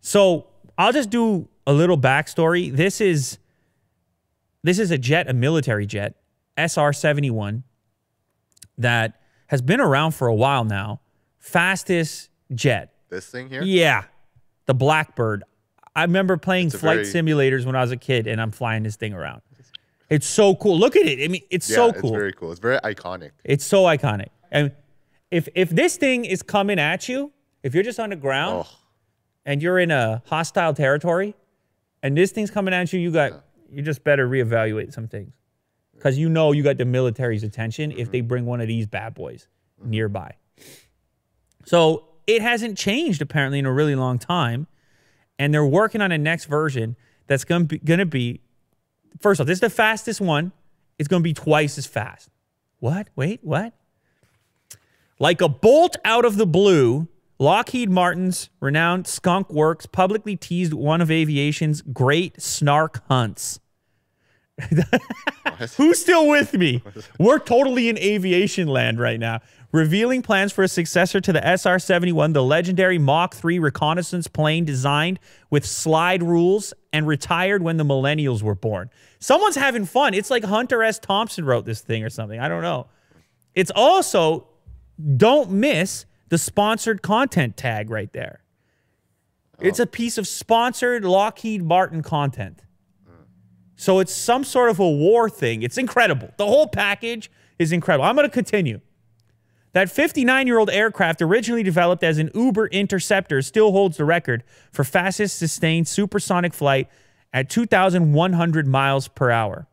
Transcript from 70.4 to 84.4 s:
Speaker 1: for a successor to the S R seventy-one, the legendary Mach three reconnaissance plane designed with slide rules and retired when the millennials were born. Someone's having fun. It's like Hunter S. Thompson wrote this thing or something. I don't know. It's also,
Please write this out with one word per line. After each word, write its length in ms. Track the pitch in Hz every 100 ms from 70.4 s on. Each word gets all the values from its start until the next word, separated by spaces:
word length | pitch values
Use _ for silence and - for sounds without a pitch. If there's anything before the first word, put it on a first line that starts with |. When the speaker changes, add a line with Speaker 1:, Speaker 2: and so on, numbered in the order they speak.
| 196
Speaker 1:
for 120 | -
a 40 | 190
successor 520 | - 170 180 180 196
to 140 | 185
the 120 | 156 127
S 200 | 180 190
R 140 | 180
seventy-one, 540 | - 180 180 165 151
the 100 | 151
legendary 560 | 127 156 175 180 185 180
Mach 340 | 139 151 180
three 240 | - 170 175
reconnaissance 720 | 151 - 151 170 170 180 165
plane 380 | - 151 160 160
designed 540 | 131 139 143 165 190 _ - _
with 160 | 147 -
slide 560 | - 160 156 175 185
rules 520 | 170 170 170 202 208 - _
and 140 | 156 151
retired 560 | 147 - 170 190 202
when 140 | 165 165
the 60 |
millennials 600 | 147 135 135 151 143 113
were 100 | 107 101
born. 360 | 113 101 92 _ _ _
Someone's 360 | - 294 415 285
having 300 | 277 240 190
fun. 280 | 247 285
It's 160 | 196 208
like 140 | 247
Hunter 400 | 208 208 247 240
S. 160 | 220 214
Thompson 440 | - 196 226 -
wrote 220 | 147 117 98
this 160 | 110
thing 220 | - 113
or 60 | 110
something. 280 | - 110 110
I 80 | 139
don't 140 | 170
know. 260 | 170 143 123 _ _ _ _ _ _ -
It's 160 | 180 185
also, 720 | 262 370 - 202 160 160